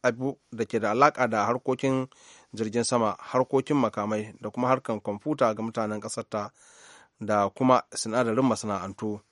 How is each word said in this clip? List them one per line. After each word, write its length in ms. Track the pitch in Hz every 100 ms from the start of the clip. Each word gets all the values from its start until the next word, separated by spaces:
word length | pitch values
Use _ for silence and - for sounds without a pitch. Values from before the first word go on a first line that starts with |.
abu 340 | 127 117 131 - _
da 120 | 110 113
ke 140 | 113
da 120 | 104
alaƙa 360 | 110 143 - 123
da 160 | 110 104
harkokin 640 | 123 - 127 135 131 131 _ - - _ 104
jirgin 280 | 110 113 113
sama, 300 | 123 110 95
harkokin 560 | - 127 127 135 127 147
makamai 560 | 117 - 104 107 107 -
da 80 | 110
kuma 180 | 117 127
harkan 320 | 131 - 107
kwamfuta 520 | - 104 - 147 120 107
ga 60 |
mutanen 360 | 113 117 107 107
ƙasar 220 | 107 - 110
ta 220 | 110 104 _ - - - - - _
da 260 | 104 104 98
kuma 340 | - 127 127 - -
sinadarin 460 | 110 113 120 113 131
masana'antu. 760 | 113 107 98 92 95 110 104 _